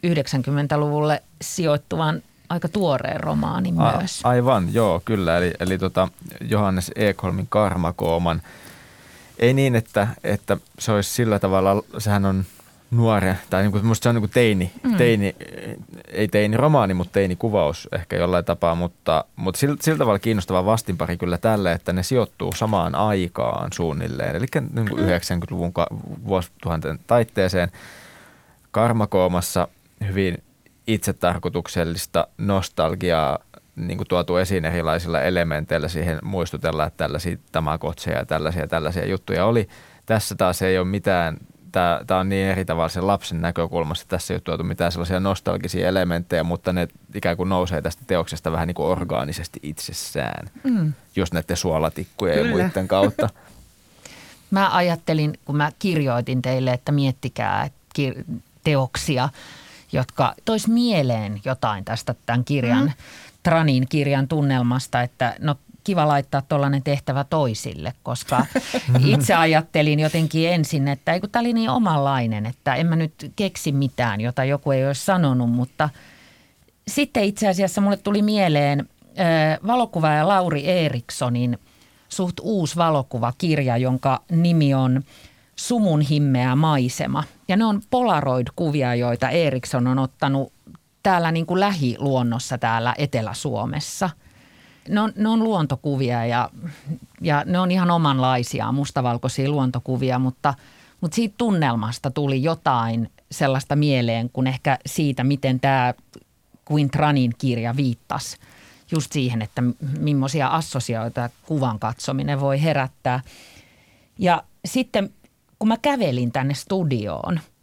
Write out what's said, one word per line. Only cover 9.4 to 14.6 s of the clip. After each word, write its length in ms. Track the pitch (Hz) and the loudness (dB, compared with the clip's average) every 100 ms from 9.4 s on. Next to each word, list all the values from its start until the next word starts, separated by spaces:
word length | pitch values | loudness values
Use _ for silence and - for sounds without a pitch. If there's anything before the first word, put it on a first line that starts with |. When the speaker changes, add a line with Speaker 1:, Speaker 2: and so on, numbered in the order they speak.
| 117 | 2
Speaker 2:
niin, 220 | 131 135 120 | 4 4 2
että, 320 | 113 - 104 117 | 0 0 0 -2
että 340 | - 104 - 98 - - | -4 -4 -2 -4 -4 -10
se 120 | - | 0
olisi 200 | 107 98 | 0 0
sillä 280 | - 117 101 | 0 2 2
tavalla, 440 | 98 95 95 101 - - | 2 2 4 2 -2 -6
sehän 280 | 107 101 98 | 0 2 2
on 200 | 95 92 - - - _ | 0 -2 -10 -20 -20 _
nuore, 460 | 120 113 107 92 92 - | 2 4 4 2 -2 -2
tai, 120 | 92 | 0
niinku, 180 | 101 101 | 2 2
musta 200 | 110 110 | 2 2
se 60 | 123 | 2
on, 60 | 117 | 2
niinku, 120 | 104 | 2
teini, 440 | 123 117 101 | 2 4 2